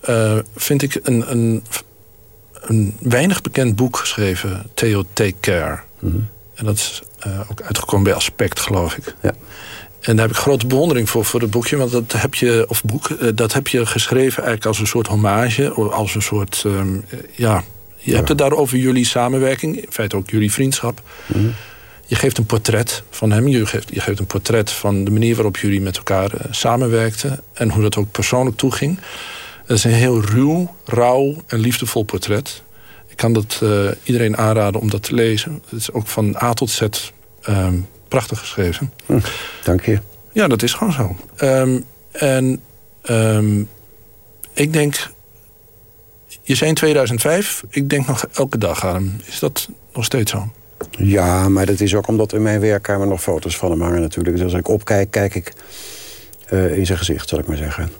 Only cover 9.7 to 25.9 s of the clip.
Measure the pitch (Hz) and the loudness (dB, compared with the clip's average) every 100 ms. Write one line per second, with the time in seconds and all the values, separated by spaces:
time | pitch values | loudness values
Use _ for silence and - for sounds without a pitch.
9.7 | - - - - 110 113 113 139 135 123 | -18 -18 -8 0 2 2 2 2 2 2
10.7 | 131 170 131 107 113 104 120 113 117 117 | 2 4 2 2 0 0 0 0 0 0
11.7 | 147 123 120 117 110 - - 123 117 110 | 0 0 0 0 -2 -2 2 4 4 2
12.7 | 113 107 117 - 151 120 110 110 135 131 | 0 -2 -2 -4 0 0 2 2 0 0
13.7 | 127 113 117 - 127 131 - - 110 110 | 0 0 0 2 2 2 0 -2 -2 -2
14.7 | 107 107 120 110 107 107 104 120 110 143 | 0 0 0 0 2 4 4 2 2 0
15.7 | - 104 117 104 110 - 107 101 - 107 | 0 0 0 -2 -2 -2 -2 -2 -2 -2
16.7 | 98 95 95 104 127 - - 117 95 - | -2 -2 -4 -8 -14 -14 -2 2 2 -2
17.7 | - - - - 120 - 143 139 151 135 | -16 -20 -8 0 2 2 2 4 4 2
18.7 | 127 127 127 120 127 120 131 131 135 160 | 2 4 2 2 0 0 2 0 0 -4
19.7 | 247 - - 104 101 95 110 104 - 135 | -6 -8 -6 -4 -4 -2 0 0 0 0
20.7 | 135 120 - - - - - 110 113 - | 0 -4 -6 -16 -20 -4 0 0 -2 -14
21.7 | - - - - 117 135 131 107 110 - | -20 -20 -20 -4 0 0 0 0 0 2
22.7 | 110 120 - - - 107 107 135 127 107 | 0 0 -6 -12 -2 2 4 4 2 0
23.7 | - - - - 104 98 95 - 117 101 | -4 -6 -4 -4 -4 -2 -4 0 0 0
24.7 | - 104 98 98 107 117 117 107 92 104 | -2 0 0 2 2 2 2 0 0 0
25.7 | 101 98 | 0 0